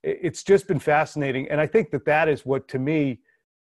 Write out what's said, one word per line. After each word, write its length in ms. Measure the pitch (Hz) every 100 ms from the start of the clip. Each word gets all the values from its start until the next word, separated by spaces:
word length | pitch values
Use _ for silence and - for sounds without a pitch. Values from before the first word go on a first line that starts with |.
i-, 120 | 156 -
it's 200 | 170 -
just 240 | - 196 -
been 120 | 170
fascinating. 720 | - 151 151 151 139 131 139
And 100 | 151
I 60 | 156
think 240 | 226 165
that 160 | 143 -
that 220 | 151 160
is 180 | 143 131
what, 200 | 135 -
to 100 | 131
me, 420 | 135 160 139 117 _ _ _ _